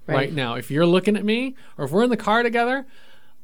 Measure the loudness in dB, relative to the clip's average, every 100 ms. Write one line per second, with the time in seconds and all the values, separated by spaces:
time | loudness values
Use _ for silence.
0 | -2 -2 0 -2 -4 -4 -2 2 4 4
1 | 4 0 0 0 -2 -8 -14 -6 0 2
2 | 4 2 2 2 2 2 0 0 -4 -14
3 | -16 -16 -16 -16